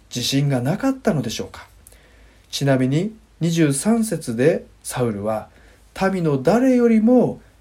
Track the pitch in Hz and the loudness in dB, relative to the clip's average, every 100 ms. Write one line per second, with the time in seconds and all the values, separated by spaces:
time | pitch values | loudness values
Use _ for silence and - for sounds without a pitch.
0 | _ 127 113 139 143 147 123 196 269 262 | _ -8 -4 0 0 0 -2 -2 -2 -2
1 | - 160 113 - 117 - - - _ - | -2 -2 -4 -8 -10 -14 -20 -20 _ -20
2 | _ _ _ _ _ - 139 135 127 147 | _ _ _ _ _ -4 0 2 2 0
3 | 208 - _ _ 165 165 151 139 208 233 | -2 -8 _ _ -2 2 0 0 0 0
4 | 220 165 - 117 139 202 - _ - - | 0 -4 -6 0 0 0 -4 _ -10 -4
5 | 120 104 104 110 107 _ - _ _ - | -4 -2 -4 -6 -8 _ -20 _ _ -4
6 | 190 190 165 139 127 220 262 247 233 220 | -2 0 0 0 2 2 4 4 4 4
7 | 214 254 160 104 - _ | 4 4 2 -2 -14 _